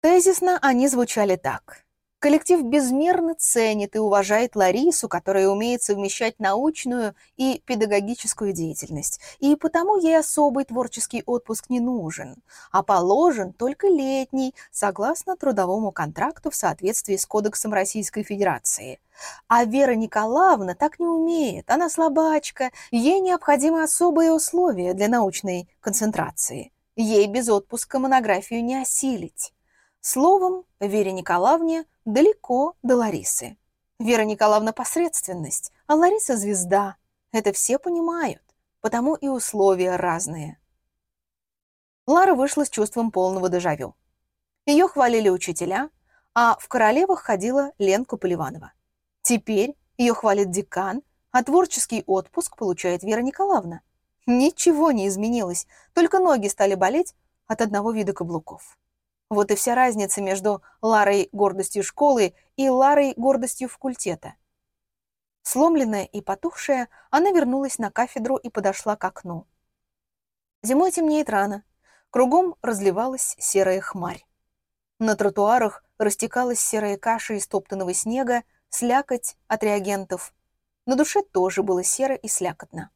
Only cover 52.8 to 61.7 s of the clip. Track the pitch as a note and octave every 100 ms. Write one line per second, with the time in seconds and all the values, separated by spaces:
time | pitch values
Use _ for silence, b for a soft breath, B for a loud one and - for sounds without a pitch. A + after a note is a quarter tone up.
52.8 | F#3 F3 F#3+ A3 B3+ - G4 E4 F3 E3+
53.8 | _ _ _ _ - B3 C#4+ - - D4+
54.8 | D#4+ A#3+ G3 G3 A3 A#3+ F#3+ F3 - b
55.8 | b - E4+ F#4+ F#4 C4 G3+ - G3 F#3+
56.8 | F#3+ C#4 F4+ _ _ _ _ A3 B3 G3+
57.8 | G#3 A3 G3 F#3+ E3+ E3 D#3 - - _
58.8 | _ _ _ _ _ G#3+ G#3 G3+ - A#3+
59.8 | B3+ G#3+ G3 - G3 F#3+ G3 G3+ b b
60.8 | A3 A3 G3+ G3+ F#3+ G3+ G3+ F#3+ F#3+